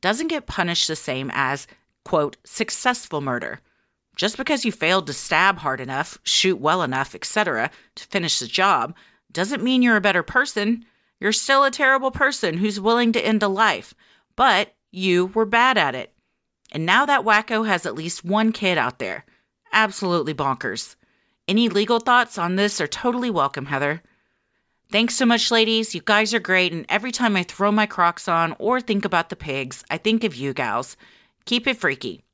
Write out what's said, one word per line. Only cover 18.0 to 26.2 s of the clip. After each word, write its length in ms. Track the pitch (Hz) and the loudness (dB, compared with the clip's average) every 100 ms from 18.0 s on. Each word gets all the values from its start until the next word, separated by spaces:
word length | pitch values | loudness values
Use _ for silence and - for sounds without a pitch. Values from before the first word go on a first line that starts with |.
| 160 - 175 | -6 -8 -2
one 260 | 208 220 | 0 2
kid 260 | 220 196 170 | 0 0 0
out 220 | 120 - | 0 -4
there. 240 | 104 87 - _ _ _ _ | -8 -8 -14 _ _ _ _
Absolutely 640 | 214 214 190 190 175 147 | 2 2 0 -2 0 -2
bonkers. 640 | 143 139 127 123 107 - - _ _ _ _ - | -2 -2 -2 -4 -6 -10 -14 _ _ _ _ -2
Any 220 | 196 233 | 2 2
legal 300 | 196 214 233 | 2 2 0
thoughts 380 | 233 247 233 - | 4 2 2 -2
on 180 | 170 185 | -2 0
this 240 | 208 - | 0 0
are 60 | 247 | -4
totally 420 | - 247 240 247 | -2 -2 -2 -2
welcome, 380 | 185 139 143 139 | 0 0 -2 -6
Heather. 340 | 143 143 160 _ _ _ _ _ _ _ _ _ | -2 -2 -4 _ _ _ _ _ _ _ _ _
Thanks 240 | 202 240 - | 0 0 2
so 100 | 240 | 2
much, 240 | 233 - | 2 2
ladies. 440 | 233 220 220 220 175 | 2 2 2 -2 -6
You 60 | |
guys 320 | - 208 | 0 2